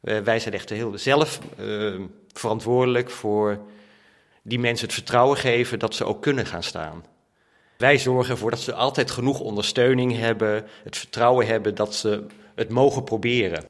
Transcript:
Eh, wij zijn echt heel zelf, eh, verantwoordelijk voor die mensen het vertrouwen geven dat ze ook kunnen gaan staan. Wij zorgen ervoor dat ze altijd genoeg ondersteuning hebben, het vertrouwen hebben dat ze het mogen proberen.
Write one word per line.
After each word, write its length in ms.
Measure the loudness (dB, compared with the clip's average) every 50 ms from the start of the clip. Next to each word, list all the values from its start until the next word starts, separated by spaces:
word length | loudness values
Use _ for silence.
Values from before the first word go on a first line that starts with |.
Eh, 180 | -2 -2 -2 0
wij 200 | 2 2 2 2
zijn 140 | 0 -4 -6
echt 160 | -8 -8 -6
heel 280 | -6 -6 -4 -6 -6 -4
zelf, 420 | 0 2 2 2 2 0 -2 -10 -12 -16 -14 -10
eh, 420 | -8 -6 -4 -2 -2 -4 -4 -6 -10 -10 -14 -20 _ _ _
verantwoordelijk 760 | -6 -4 -2 -2 -2 0 2 2 4 4 4 2 0 -2 -2
voor 500 | -8 -8 -4 0 0 2 2 2 0 -2 -8 -16 -20 -20 -20 _ _ _ _ _ _ _ _ _ _ _
die 180 | _ -4 -2 0
mensen 260 | 2 0 0 0 -4
het 100 | -6 -6
vertrouwen 420 | -8 -6 2 4 6 6 6 4 2
geven 420 | 2 2 2 2 0 0 -2 -4
dat 160 | -4 -4 -2
ze 100 | -2 -4
ook 160 | -4 -4 -2
kunnen 240 | 0 0 0 0 -2
gaan 180 | -4 -6 -8 -8
staan. 420 | -6 -8 -8 -10 -10 -10 -14 -18 -20 _ _ _ _ _ _ _ _ _ _ _ _ _ _
Wij 200 | 4 6 6 6
zorgen 340 | 4 2 2 2 2 0
ervoor 200 | -2 -2 -2 -2
dat 80 | -2 -2
ze 140 | -6 -8 -2
altijd 380 | 0 -2 0 2 0 0 0
genoeg 280 | -2 -2 0 0 0 0
ondersteuning 760 | -4 -6 -4 -2 -4 -2 2 4 4 4 4 4 2 0 0 0
hebben, 480 | 0 0 0 0 0 0 0 -2 -4 -8 -18 -20 -18
het 140 | -14 -12 -12
vertrouwen 500 | -12 -10 -2 2 4 6 6 4 4 2
hebben 280 | 0 0 0 -2 0
dat 200 | 0 -2 -2 -2
ze 300 | -4 -2 -2 -2 -2 -4 -12 -18 -20 -20 -18 _
het 140 | -6 -6 -2
mogen 340 | 2 4 4 4 4 0 -4
proberen. 600 | -4 -4 -2 0 0 0 2 0 0 -2 -6 -8 -10